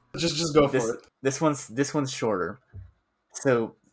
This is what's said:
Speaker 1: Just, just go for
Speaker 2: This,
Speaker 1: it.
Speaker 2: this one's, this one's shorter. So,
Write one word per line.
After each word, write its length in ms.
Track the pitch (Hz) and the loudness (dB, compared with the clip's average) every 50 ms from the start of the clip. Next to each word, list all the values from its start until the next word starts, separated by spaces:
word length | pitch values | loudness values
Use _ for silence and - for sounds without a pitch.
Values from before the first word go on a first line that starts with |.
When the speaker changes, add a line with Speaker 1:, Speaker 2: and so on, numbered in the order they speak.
| _ _ - | _ _ -6
Speaker 1:
Just, 220 | 139 160 165 151 151 | -4 -2 -2 0 -2
just 160 | 170 160 143 | -2 2 4
go 140 | 151 143 135 | 4 4 6
for 60 | 135 | 4
Speaker 2:
This, 160 | 127 117 113 | 2 0 0
Speaker 1:
it. 180 | 120 - - - _ _ | -2 -6 -10 -20 _ _
Speaker 2:
this 200 | - 135 135 - | -2 -2 0 2
one's, 260 | 156 156 147 131 - - | 2 0 0 0 -4 -6
this 260 | 107 123 143 143 - | -2 -2 -2 0 0
one's 180 | 156 139 131 - | -2 -2 -2 -4
shorter. 460 | - - 113 104 92 87 82 101 - _ _ - - - - _ _ _ _ _ _ _ _ - | -2 -2 0 0 0 -2 -4 -6 -10 _ _ -20 -20 -20 -20 _ _ _ _ _ _ _ _ -12
So, 420 | - - 139 127 120 113 104 - _ _ _ | -2 2 2 2 2 2 -2 -6 _ _ _